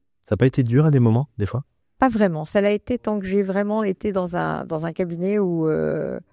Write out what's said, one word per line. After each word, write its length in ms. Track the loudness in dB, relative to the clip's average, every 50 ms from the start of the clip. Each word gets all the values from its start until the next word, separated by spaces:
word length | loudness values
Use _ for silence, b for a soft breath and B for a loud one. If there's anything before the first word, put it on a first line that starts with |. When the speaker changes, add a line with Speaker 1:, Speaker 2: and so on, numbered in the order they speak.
| _ _ _ _ _
Speaker 1:
Ça 120 | _ 0
a 20 |
pas 100 | 2 2
été 160 | 2 2 2 0
dur 240 | 2 4 4 4
à 40 | 4 4
des 80 | 4
moments, 280 | 4 4 4 2 0 -2 _ -6
des 80 | -4
fois ? 180 | -4 -4 -6 -8 -10 _ _ _ _ _ _
Speaker 2:
Pas 120 | 0 2
vraiment. 340 | 4 2 2 2 2 -2 -6
Ça 160 | -2 0 2
l'a 120 | 2 2 2
été 260 | 0 -2 -4 -6 -4
tant 200 | -4 -4 -4 -4
que 60 | -4
j'ai 180 | -2 0 0 0
vraiment 400 | 0 0 -2 -2 0 -2 -2 -2
été 300 | -2 -4 -4 -4 -4 -2
dans 240 | -2 -2 -2 -4
un, 300 | -4 -2 -2 -4 -6 -6
dans 180 | -6 -6 -6 -4
un 80 | -6 -4
cabinet 460 | -4 -4 -4 -4 -4 -2 -2 0 0
où, 280 | 0 0 0 0 0
euh, 540 | 0 0 0 0 -2 -2 -2 -4 -4 -6 -8 -10 _